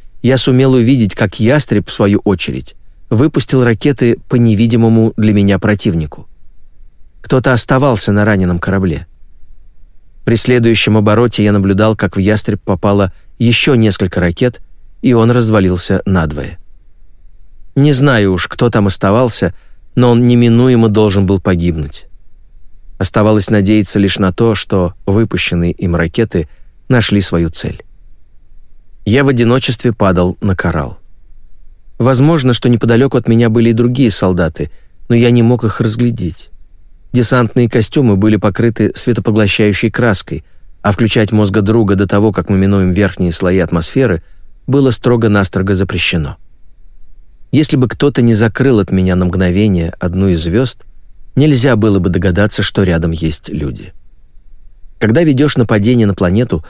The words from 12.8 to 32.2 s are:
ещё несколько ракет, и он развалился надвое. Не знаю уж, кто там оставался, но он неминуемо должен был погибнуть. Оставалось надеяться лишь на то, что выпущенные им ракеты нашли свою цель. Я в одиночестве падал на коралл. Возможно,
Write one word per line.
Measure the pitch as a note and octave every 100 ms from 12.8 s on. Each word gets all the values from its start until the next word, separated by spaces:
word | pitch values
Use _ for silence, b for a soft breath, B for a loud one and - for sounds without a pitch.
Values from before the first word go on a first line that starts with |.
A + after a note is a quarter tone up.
| G2+ G2+ F#2+ b b -
ещё | A2+ A2+ D3+ B2
несколько | A2 - F#2 F#2
ракет, | F2 F2 B2 - - - - -
и | C3
он | A#2 A#2
развалился | B2 A2 G#2+ F#2 F2+ - F#2+ G2+
надвое. | F#2 D#2 D2 - - - - - - - - - - - - - C3+
Не | D3
знаю | C3 C#3+ A2+ G2
уж, | F2+ -
кто | - A#2+
там | A2 G2+
оставался, | - G2 A2 B2+ - F#2+ - - - - -
но | B2
он | A#2+ B2
неминуемо | A#2+ A#2+ A#2 C3 A#2+ A2
должен | G#2+ G#2+ G2 F#2
был | G2
погибнуть. | G2+ F2 F2 D#2+ C#2+ - - - - - - - - - - -
Оставалось | F#2+ A2 G#2+ G#2+ F#2+
надеяться | G#2 G2 G#2+ G2 G#2
лишь | G2 -
на | F#2+
то, | - A#2 G2+
что | - G2 F2 - -
выпущенные | G#2 A2 F2+ - F2 E2+
им | - F2 E2
ракеты | E2 - - E2+ D2 - - - -
нашли | B2 - G2+
свою | F#2+ E2+ E2
цель. | - - - - - - - - - - - - - - - G2+
Я | B2+
в | C#3
одиночестве | A#2+ A#2 B2+ - A#2 B2+
падал | - G2 F2+ F2+ -
на | G#2 F#2
коралл. | E2+ D#2+ C2+ - - - - - - - - - - -
Возможно, | A#2+ B2+